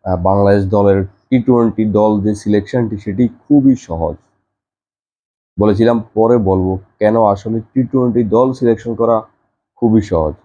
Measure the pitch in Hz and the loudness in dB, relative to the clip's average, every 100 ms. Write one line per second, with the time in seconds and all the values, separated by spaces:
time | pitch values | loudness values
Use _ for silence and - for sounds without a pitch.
0 | 95 90 90 101 101 101 98 104 101 98 | -4 -2 0 2 4 2 2 2 2 0
1 | 95 _ _ 131 117 120 117 107 110 104 | -2 _ _ -2 2 2 2 0 -2 0
2 | 107 107 104 104 104 104 98 127 113 101 | 2 0 -2 -4 -2 -2 -2 -4 -4 -6
3 | 104 98 120 - _ 147 135 127 - 82 | -8 -2 -2 -4 _ 2 2 0 -4 -6
4 | 82 - _ _ _ _ _ _ _ _ | -6 -8 _ _ _ _ _ _ _ _
5 | _ _ _ _ _ - 104 101 113 117 | _ _ _ _ _ -2 0 2 2 0
6 | 104 107 113 120 95 95 92 95 - _ | -4 -2 2 2 2 0 -2 -6 -10 _
7 | 107 113 107 98 113 113 110 131 123 131 | 0 2 0 -2 -4 -8 -4 -4 -2 -2
8 | 123 117 110 110 131 127 120 113 117 110 | 0 0 0 0 0 0 -2 -2 -4 -4
9 | 117 110 - _ _ _ _ _ 117 110 | -2 -2 -4 _ _ _ _ _ 0 0
10 | 98 85 78 - | 0 -4 -4 -8